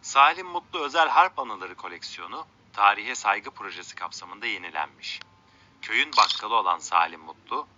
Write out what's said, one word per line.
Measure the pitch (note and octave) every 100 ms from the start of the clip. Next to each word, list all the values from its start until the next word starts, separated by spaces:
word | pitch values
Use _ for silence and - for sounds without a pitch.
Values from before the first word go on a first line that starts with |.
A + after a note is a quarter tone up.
Salim | - C3+ C#3+ E3+ F#3
Mutlu | F3+ - D#3
Özel | C#3+ D#3 D#3
Harp | C3 F#3 -
Anıları | B2 G2+ F2+
koleksiyonu, | F2+ F2+ F2 - - F2 C3 E3 _ _
Tarihe | - G2+ G#2 G#2+
Saygı | B2 G#2 G#2 C#3
Projesi | - G2+ F#2 F2
kapsamında | - F2+ - F2+ F#2 A2+
yenilenmiş. | G2 F2 D#2 D2+ _ - - - _ _ _ _ _
Köyün | - A2+ D3 A2+
bakkalı | G2+ - G#2+
olan | A2+ F#2 E2+
Salim | - F2 E2+ D#2+
Mutlu | D#2 - - C3 D3+